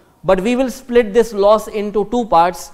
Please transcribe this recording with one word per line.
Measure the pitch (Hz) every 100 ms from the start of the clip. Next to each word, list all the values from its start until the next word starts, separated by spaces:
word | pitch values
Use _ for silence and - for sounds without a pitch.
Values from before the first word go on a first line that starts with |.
| _ _
But | 160 190
we | 202 247
will | 262
split | - - 240 214
this | 214 220
loss | 208 202 214 214
into | 208 208 208 202
two | 240 220
parts. | 165 175 175 -